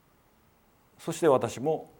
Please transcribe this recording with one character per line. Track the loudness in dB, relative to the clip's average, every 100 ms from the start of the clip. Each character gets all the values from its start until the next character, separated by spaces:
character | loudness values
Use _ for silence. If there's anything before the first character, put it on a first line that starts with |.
| _ _ _ _ _ _ _ _ _ -16
そ | -12
し | 0
て | 4
私 | 4 2 -4
も | -4 -6 -8